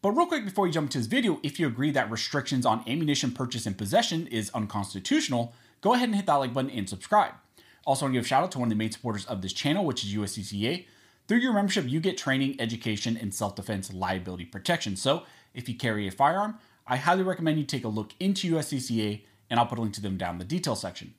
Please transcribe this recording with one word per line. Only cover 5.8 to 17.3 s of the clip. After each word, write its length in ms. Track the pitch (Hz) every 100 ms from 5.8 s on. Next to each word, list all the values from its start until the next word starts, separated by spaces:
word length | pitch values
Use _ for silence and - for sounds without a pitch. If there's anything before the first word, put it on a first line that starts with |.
go 120 | 196
ahead 140 | 247 247
and 80 | 202
hit 100 | 196
that 80 |
like 180 | 143 131
button 200 | 127 131
and 160 | 127 98
subscribe. 460 | 95 - 214 185 - _ _ - _ -
Also, 180 | 135
I 40 | 139
wanna 60 |
give 100 | 127
a 40 | 107
shout 140 | 135
out 80 | 180
to 80 | 139
one 80 | 117
of 40 |
the 60 | 107
main 140 | 110
supporters 340 | - 120 104 -
of 140 | 104
this 120 | 92
channel, 320 | - 139 175
which 180 | 175 120
is 100 | 101
U 100 | 104
S 80 | 101
C 100 | -
C 260 | 95 101 113
A. 180 | 180 - - _ _ -
Through 100 | 226
your 140 | 254
membership, 360 | 208 202 190 127
you 120 | 151
get 180 | 175 185
training, 380 | - 131 135 135
education, 560 | 117 117 113 104 120 113
and 160 | 104
self-defense 600 | - 104 104 95 101 95
liability 520 | 95 92 95 90 90
protection. 520 | 85 98 - 170 107 95
So 280 | 135 160 - - _
if 140 | - 127
you 60 |
carry 320 | 117 123 104 101
a 60 |
firearm, 460 | - 139 185 208 220 - _ -
I 100 | 123
highly 260 | 147 185
recommend 360 | 185